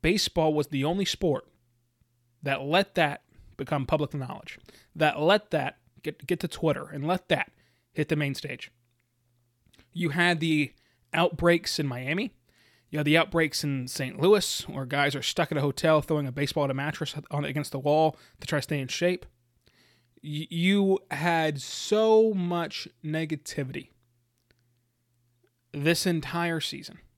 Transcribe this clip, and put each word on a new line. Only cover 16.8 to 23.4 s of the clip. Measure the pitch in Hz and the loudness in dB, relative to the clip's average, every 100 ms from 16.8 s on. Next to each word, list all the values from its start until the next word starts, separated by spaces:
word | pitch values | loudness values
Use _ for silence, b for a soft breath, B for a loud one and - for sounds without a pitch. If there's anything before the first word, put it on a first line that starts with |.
| 147 147 151 - - | -4 -6 -8 -8 -6
on, | 147 | -6
against | 143 139 143 | -4 -6 -6
the | 135 | -4
wall | 143 151 156 B B B | 2 4 2 B B B
to | - | -4
try | 151 | -4
to | |
stay | - 147 | -2 -4
in | 127 | -4
shape. | - 175 180 - _ _ _ b b b b b _ | 0 0 0 -8 _ _ _ b b b b b _
Y-, | 151 147 160 | -10 -10 -6
you | 170 180 202 196 190 _ | 0 4 6 4 2 _
had | 143 170 165 156 143 | -2 0 2 2 -2
so | - - - 214 220 220 220 | -8 -10 0 2 6 6 6
much | 196 175 175 165 - - _ | 2 0 -2 -4 -8 -12 _
negativity | 156 156 160 151 | -6 -4 -4 -6